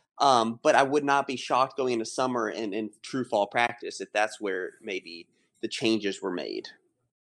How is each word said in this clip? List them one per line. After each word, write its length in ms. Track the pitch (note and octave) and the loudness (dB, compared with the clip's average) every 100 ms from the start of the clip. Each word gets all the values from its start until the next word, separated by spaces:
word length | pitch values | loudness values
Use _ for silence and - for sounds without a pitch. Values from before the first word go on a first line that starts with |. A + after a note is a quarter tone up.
| _ - | _ 2
Um, 420 | C#3 B2 A2+ A#2 | 4 6 4 2
but 120 | D#3 B2+ | 4 4
I 80 | |
would 200 | C#3 D3 | 4 2
not 240 | C#3+ C#3 C3+ | 2 2 0
be 80 | B2 | -6
shocked 400 | - B2+ C3 - | 0 2 2 0
going 160 | B2+ | 0
into 140 | A2+ A2+ | 0 -2
summer 420 | - B2+ B2 G#2+ | -2 0 0 -2
and, 260 | F2 G#2+ | -4 -4
and 160 | G2+ G#2+ - | -4 -6 -10
true 240 | - C3+ B2 | -8 -6 0
fall 220 | G#2+ G2+ | 0 2
practice 520 | A#2+ A#2+ - F#2 - | 2 0 -2 -12 -10
if 140 | G2 | -4
that's 260 | G#2 G#2+ - | 0 0 -2
where 360 | G2+ F#2 F2+ - | -4 -4 -6 -10
maybe 460 | A2 F#2 E2 E2+ - _ _ _ | -8 -8 -8 -16 -20 _ _ _
the 60 | A2+ | -8
changes 540 | - A#2 A2 G2 F#2+ | -2 0 2 0 -4
were 100 | F#2+ | -6
made. 380 | F2 A1+ G1+ - - _ _ _ _ | -6 -6 -8 -10 -20 _ _ _ _